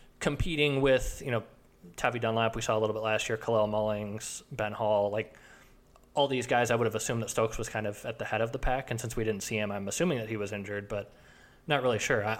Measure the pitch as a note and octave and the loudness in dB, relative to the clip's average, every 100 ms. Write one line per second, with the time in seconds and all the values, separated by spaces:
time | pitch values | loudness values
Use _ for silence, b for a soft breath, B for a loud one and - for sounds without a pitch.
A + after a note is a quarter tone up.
0 | B - - C#3+ F3+ D3+ D3 C3+ C3+ C3 | B -4 -2 0 0 2 2 4 6 4
1 | - - C#3 A#2 - - - _ - - | 2 -6 -2 -2 -4 -18 -20 _ -20 -2
2 | B2 A#2 A2+ A2+ A2+ A2+ A#2 G#2+ A2 G#2+ | -2 0 0 2 2 0 0 2 2 0
3 | A2 G#2+ - A2 - A2+ G#2+ G#2+ G#2+ G#2 | 0 0 0 -4 2 2 4 2 0 -2
4 | G#2 G#2+ - - - A#2+ G#2+ G#2 G#2+ G#2 | -4 -8 -10 -12 -10 -6 -4 0 2 4
5 | G2+ G#2 - - B B B B B - | 4 0 -4 -8 B B B B B -20
6 | - D3 C#3 B2+ A#2+ B2 A#2+ A#2+ A2+ G#2+ | -6 0 2 2 2 4 4 4 2 0
7 | - A#2 A2 - A2+ - G#2+ A2 G#2+ G2+ | -2 -2 -2 0 0 0 -6 -4 -4 -6
8 | - - G#2+ A2 A#2 B2+ C#3 B2+ - A#2 | -10 -8 -4 -2 -2 0 0 0 -2 -6
9 | A2+ A#2 A2 G2+ - A2 G#2 G2+ G2 - | -4 -2 -2 -2 -2 -2 -2 -4 -4 0
10 | F3 B2+ A2 A2 G2+ G#2 G2 G2+ G2+ G#2 | 0 0 -2 -4 -4 -6 -6 -6 -4 -6
11 | - - b b b b - C#3+ B2+ G#2+ | -8 -16 b b b b -2 2 2 2
12 | - A#2+ G#2 | 2 2 2